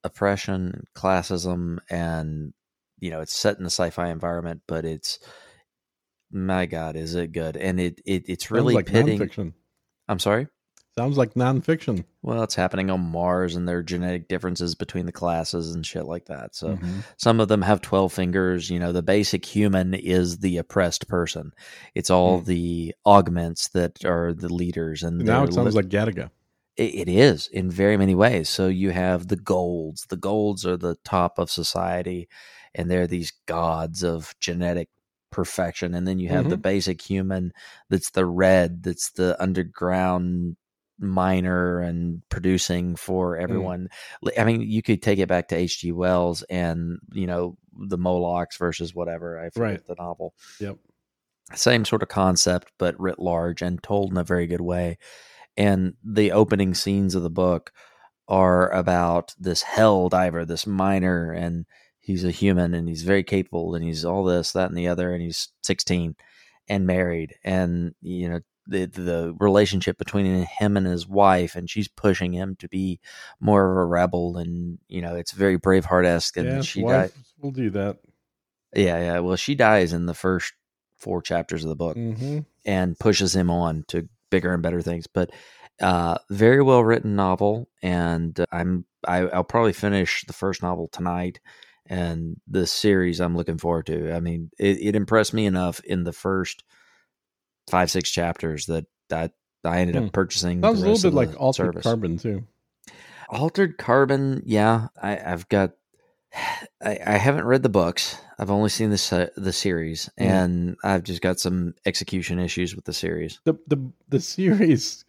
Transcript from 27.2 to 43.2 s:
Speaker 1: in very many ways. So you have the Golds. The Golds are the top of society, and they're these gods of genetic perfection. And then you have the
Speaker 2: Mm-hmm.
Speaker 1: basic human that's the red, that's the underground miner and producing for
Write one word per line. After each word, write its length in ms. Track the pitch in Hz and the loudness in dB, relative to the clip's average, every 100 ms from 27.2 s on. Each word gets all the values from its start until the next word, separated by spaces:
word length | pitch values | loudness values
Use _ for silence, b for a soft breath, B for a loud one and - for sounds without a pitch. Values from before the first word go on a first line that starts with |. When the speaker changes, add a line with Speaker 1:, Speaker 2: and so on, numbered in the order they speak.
| 139 78 - | 6 6 -2
Speaker 1:
in 220 | - 92 | -4 -4
very 280 | 87 98 104 | 2 4 4
many 160 | 98 | 4
ways. 340 | 92 113 101 78 | 6 4 4 -2
So 200 | - 95 | 0 0
you 220 | 92 95 | 0 0
have 380 | 90 92 90 90 | 0 0 0 -2
the 80 | 95 | -4
Golds. 680 | 98 92 87 87 78 78 - | 0 0 0 -4 -6 -10 -10
The 80 | 92 | -6
Golds 480 | 98 107 104 95 | -2 0 0 -2
are 140 | 98 90 | -4 -2
the 180 | 87 82 | -4 -6
top 340 | - 95 87 - | -2 0 2 0
of 120 | 85 | -4
society, 760 | - 82 90 90 87 90 90 87 B B B B | -4 -4 -2 -2 -4 -4 -8 -10 B B B B
and 160 | - 85 | -6 0
they're 160 | 90 87 | 0 0
these 260 | 87 80 - | -2 -6 -10
gods 580 | - 85 82 80 82 82 | -6 -2 0 -2 -4 -4
of 320 | 87 82 78 - | -4 -4 -8 -8
genetic 480 | - 87 87 87 80 _ _ _ _ | -6 -2 -2 -2 -6 _ _ _ _
perfection. 600 | - 85 - 87 - 90 | -6 -4 -2 -4 -4 -4
And 160 | 87 92 | -2 -2
then 100 | 92 | -2
you 120 | 90 | 0
have 140 | 92 - | 0 0
the 80 | 87 | 0
Speaker 2:
Mm-hmm. 60 | |
Speaker 1:
basic 400 | 95 98 95 87 | 0 -2 -2 -6
human 500 | - 98 95 95 90 - B B B | -4 -2 -2 -2 -4 -8 B B B
that's 200 | 95 - | -2 0
the 120 | - | 0
red, 580 | 90 87 92 95 85 87 | 0 4 6 6 4 -2
that's 280 | 92 87 - | -6 -6 -6
the 260 | - 90 - | 0 0 2
underground 1120 | 92 90 85 - 90 92 92 90 90 90 87 82 _ _ _ - | 0 -2 -4 -4 -2 0 2 0 0 -2 -4 -8 _ _ _ -8
miner 840 | 98 92 92 92 90 90 90 87 | -2 0 2 2 0 0 0 0
and 420 | 87 85 85 85 - | -2 -4 -4 -6 -6
producing 640 | - 90 90 - 87 90 85 | -2 2 2 0 -2 -2 -6
for 400 | - 92 | -4 -2